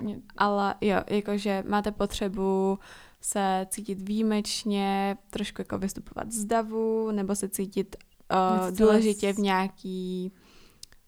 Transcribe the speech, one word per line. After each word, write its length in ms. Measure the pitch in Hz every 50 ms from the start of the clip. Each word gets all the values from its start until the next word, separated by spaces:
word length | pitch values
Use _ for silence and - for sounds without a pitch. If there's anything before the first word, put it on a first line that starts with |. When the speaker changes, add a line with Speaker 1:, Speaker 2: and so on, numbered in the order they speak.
Speaker 1:
ně- 180 | - 208 208 - - - -
Speaker 2:
Ale 380 | - 208 208 202 202 202 196 - -
jo, 200 | 202 208 185 185 - -
jakože 540 | 196 208 202 208 208 202 202 208 196 190 -
máte 240 | - 202 208 202 214
potřebu 880 | 208 - 202 202 - - 214 190 190 196 190 190 190 190 190 196 196 196 - - - - - - - _
se 460 | - - - 208 196 190 185 185 190 190
cítit 380 | - 214 202 - 196 196 190 196
výjimečně, 1080 | 208 220 220 220 214 208 214 - - - - 214 202 202 196 196 196 196 196 196 196 - - _
trošku 320 | - 214 202 - - -
jako 160 | 196 - 208
vystupovat 540 | 190 190 196 - - - - - - - 214
z 140 | 233 220 208
davu, 680 | 208 233 226 220 220 220 220 220 220 220 220 220 220
nebo 240 | 208 202 196 190 202
se 140 | 202 202 190
cítit, 460 | - - 190 190 - 196 185 - - - - _ _ _ - -
eh, 60 | 190 190 185 185 214 202 185
Speaker 1:
Něco, 120 | 180 185
co 60 | 202 220
Speaker 2:
důležitě 440 | 214 214 226 220 214 202 208 208
Speaker 1:
vás 80 | 196 190
Speaker 2:
v 40 | 208
nějaký, 920 | 202 196 190 185 190 196 - - - 190 185 185 185 185 185 180 180 190 190 - - - - - - - - - - - - - _